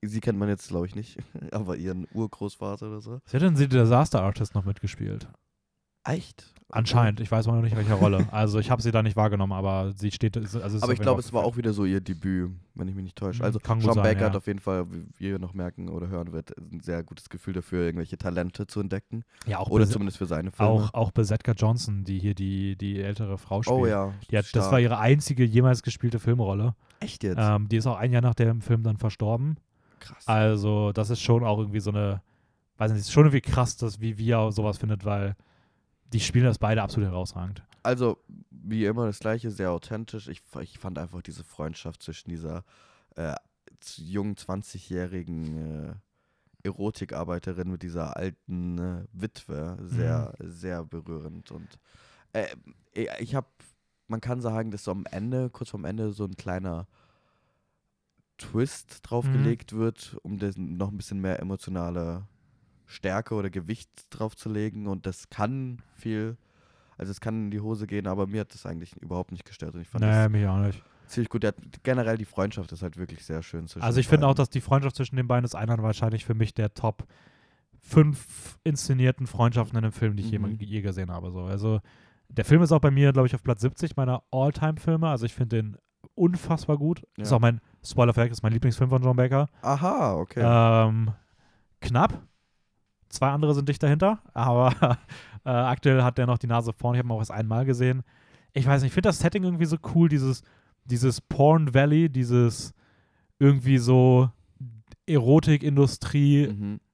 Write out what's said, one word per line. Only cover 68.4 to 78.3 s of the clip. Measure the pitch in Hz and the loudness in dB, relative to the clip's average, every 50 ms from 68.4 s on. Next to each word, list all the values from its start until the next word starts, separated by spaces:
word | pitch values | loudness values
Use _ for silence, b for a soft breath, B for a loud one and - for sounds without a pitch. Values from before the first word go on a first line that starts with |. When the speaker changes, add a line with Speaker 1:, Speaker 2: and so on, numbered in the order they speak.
Speaker 1:
hat | 104 - - | -6 -8 -12
das | - - | -18 -14
eigentlich | 92 87 82 82 82 - | -12 -12 -12 -12 -14 -18
überhaupt | - - 82 90 90 90 - 92 | -20 -14 -8 -8 -8 -8 -8 -10
nicht | 85 - | -16 -16
gestört. | - 104 - - 78 80 | -18 -16 -14 -12 -12 -12
Und | 87 85 | -12 -16
ich | - | -10
fand | - 117 110 | -4 -2 0
Speaker 2:
Nee, | 107 | 2
Speaker 1:
das | 107 110 110 107 | 4 4 2 2
Speaker 2:
mich | 107 104 104 | 2 2 0
auch | 98 92 95 | 2 0 0
nicht. | 101 101 98 - - _ _ _ _ | 0 -2 -2 -6 -12 _ _ _ _
Speaker 1:
ziemlich | - - - 120 104 | -10 -6 -4 -4 -4
gut. | - 117 98 | -4 -4 -2
Der | 107 | -2
hat, | 101 - - - - - _ | -4 -6 -14 -20 -20 -10 _
generell | - 127 127 120 110 113 113 | -2 -2 0 0 -2 -2 -4
die | 107 | -4
Freundschaft | - - - 95 101 110 - 92 82 - | -8 -4 -4 -4 -4 -4 -8 -12 -12 -10
ist | 82 95 | -10 -10
halt | 90 73 | -10 -8
wirklich | 78 92 85 - 82 - | -8 -12 -12 -12 -16 -12
sehr | - 80 80 82 | -10 -10 -10 -10
schön | - - 82 82 85 | -10 -12 -12 -12 -12
zwischen | - - - | -12 -6 -4
Speaker 2:
Also | 117 117 127 | 0 2 2
ich | 123 | 4
Speaker 1:
den | - | 6
Speaker 2:
finde | 156 151 143 | 6 6 8
auch, | 139 | 6
Speaker 1:
beiden. | 139 135 | 4 4
Speaker 2:
dass | 139 - | 2 0
die | - 135 | 0 -6
Freundschaft | - - 139 139 139 139 127 | 0 2 2 2 2 0 -2
zwischen | - 135 120 - | -4 -6 -4 -2
den | 131 123 120 | -4 0 2
beiden | 123 123 123 | 2 2 0
ist | 120 - | 0 -4
einer | 80 107 110 117 113 110 | -4 -2 0 0 0 0
wahrscheinlich | 110 107 - - 113 110 110 - | -2 -2 0 -2 -2 -2 -2 -2
für | - 117 | -2 0
mich | 110 113 107 - | 0 0 0 0
der | - 110 107 _ | -2 -4 -4 _
Top | - - - - _ - b b b b b b b b b b b b b b _ | -2 -4 -4 -4 _ -12 b b b b b b b b b b b b b b _
fünf | _ - - 160 156 151 143 - - - | _ 4 6 6 8 8 4 -2 -8 -14